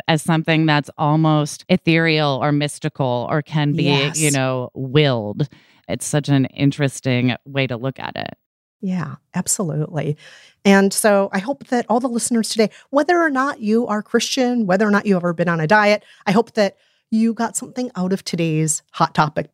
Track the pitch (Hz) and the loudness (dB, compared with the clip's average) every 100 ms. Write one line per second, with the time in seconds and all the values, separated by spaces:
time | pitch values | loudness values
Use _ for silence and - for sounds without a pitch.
0 | - 156 - 160 160 160 160 147 - - | -2 0 2 0 2 2 4 2 0 -2
1 | 151 156 160 151 147 - - 180 - 165 | 0 2 4 2 0 -6 -2 0 2 2
2 | 165 156 147 131 143 147 147 - 156 - | 2 2 0 0 0 0 -2 -6 -8 -4
3 | 135 123 120 156 - 156 147 147 139 139 | -2 -2 -2 -4 -2 0 0 0 2 2
4 | 139 156 151 139 131 131 123 - 131 139 | 0 0 0 2 0 -2 -6 -8 -2 2
5 | 147 123 104 104 143 - _ _ - 90 | 2 2 -2 -4 -6 -8 _ _ -8 -8
6 | - 151 139 139 131 - 139 139 139 - | -4 -2 2 2 2 0 0 0 -2 -2
7 | 135 123 123 117 - 139 131 120 131 - | -2 0 0 -2 -6 -4 -4 -4 -8 -8
8 | - - - - _ _ _ _ 196 185 | -10 -10 -10 -14 _ _ _ _ -6 -4
9 | 151 135 _ - - - 180 147 151 160 | -6 -10 _ -6 -4 -4 -4 -4 -4 -4
10 | 151 147 - - - _ 202 196 196 - | -4 -6 -12 -20 -20 _ 4 4 4 2
11 | 220 202 196 196 202 277 - 247 240 233 | 2 2 2 -2 -6 -8 -4 -4 0 -2
12 | 247 233 - 233 214 - 208 - _ 277 | -2 -4 -2 -2 -2 0 0 -2 _ 0
13 | 302 349 330 262 277 - 208 220 247 208 | 2 2 2 0 -2 -4 0 0 0 -4
14 | - 240 - - 247 247 208 190 214 202 | -2 -2 0 0 0 0 2 2 4 2
15 | 208 185 175 170 175 170 156 214 208 208 | 2 0 0 -2 0 0 4 4 4 2
16 | - _ - 196 233 - 196 - _ _ | -2 _ 0 0 0 0 -2 -2 _ _
17 | _ 220 226 220 226 - 247 - 247 - | _ 0 0 0 -4 -6 -10 -8 -8 -4
18 | 185 190 - 175 165 156 156 - - - | -4 -4 -4 -4 0 0 0 -4 -8 -2
19 | 165 - 151 - 156 | 0 2 0 -2 -8